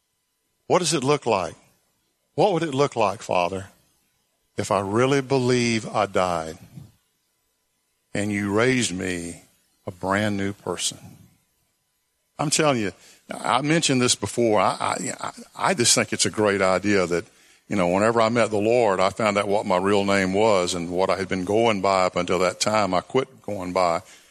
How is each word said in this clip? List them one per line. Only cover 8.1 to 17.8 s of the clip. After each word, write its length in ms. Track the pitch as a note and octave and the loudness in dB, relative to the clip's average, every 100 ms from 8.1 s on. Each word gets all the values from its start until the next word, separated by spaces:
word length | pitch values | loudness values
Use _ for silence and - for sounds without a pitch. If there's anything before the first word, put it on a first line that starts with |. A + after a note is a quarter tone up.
and 200 | G2+ G#2 | -6 -4
you 200 | G2+ G2+ | -4 -2
raised 400 | G#2 B2 C3 G#2 | 0 2 2 -2
me 500 | F2+ F#2+ F2 E2+ D#2+ - _ _ _ - | -4 -6 -6 -8 -14 -20 _ _ _ -16
a 40 | |
brand 460 | F#2+ F#2 G2 G#2+ G2+ | -8 -2 -2 0 -2
new 160 | G2 | -4
person?" 460 | G2+ - F2 - - - - - _ _ _ _ _ _ _ _ _ _ - | -6 -8 -6 -6 -8 -16 -20 -20 _ _ _ _ _ _ _ _ _ _ -8
I'm 120 | D3 | -2
telling 300 | - D3+ B2+ | 0 2 2
you, 120 | G2+ - - - - | -2 -6 -16 -20 -14
I 320 | - - A#2+ | -8 -2 0
mentioned 400 | D3 E3 - C3 | 2 0 2 2
this 120 | B2 - | 2 0
before. 440 | G2+ - A#2 G#2 | -4 -2 2 2
I, 540 | G2+ - G#2 - B2 - | 2 0 -2 -4 -6 -8
I, 100 | - - - - | -10 -12 -16 -4
I 180 | B2+ | -2
just 200 | F3+ A#2 | 0 2
think 180 | - G#2 | 2 0
it's 140 | G#2 G2+ | -2 -2
a 40 | |
great 300 | D#2+ G#2+ G2 | 0 0 2
idea 460 | F#2 F#2 G2 G2+ F2 | 2 2 2 2 2
that, 180 | E2+ - _ _ _ - | -2 -4 _ _ _ -6
you 80 | |
know, 120 | G2+ | -2